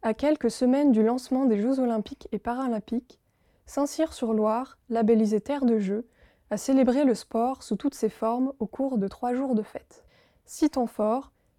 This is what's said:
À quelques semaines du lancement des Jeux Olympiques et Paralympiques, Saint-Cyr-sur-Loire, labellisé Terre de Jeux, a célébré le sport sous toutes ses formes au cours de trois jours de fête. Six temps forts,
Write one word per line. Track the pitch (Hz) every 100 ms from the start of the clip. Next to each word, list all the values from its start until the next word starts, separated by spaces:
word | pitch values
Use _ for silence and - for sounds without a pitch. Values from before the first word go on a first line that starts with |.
À | 226
quelques | 220 285 302 233
semaines | - 254 269 294
du | 220
lancement | 220 254 - 262
des | 269 208
Jeux | 233 269
Olympiques | 247 220 - - -
et | 208
Paralympiques, | 233 247 262 220 - 233 - - _ _ _ _ -
Saint-Cyr-sur-Loire, | - 285 - 320 - 226 220 214 226 262 - _
labellisé | 233 220 226 220 214
Terre | 214 285
de | 254 220
Jeux, | 190 208 240 _ _ _ _
a | 208
célébré | - 269 254 254
le | 277
sport | 220 - 233 240 262
sous | - 208
toutes | 285
ses | - 220
formes | - 226 240 262 -
au | 208
cours | - 269 247
de | 196
trois | - 247
jours | 247 277
de | 220
fête. | 208 - - - _ _ _ _
Six | _ - 302
temps | 269 233
forts, | - 214 247 - _ _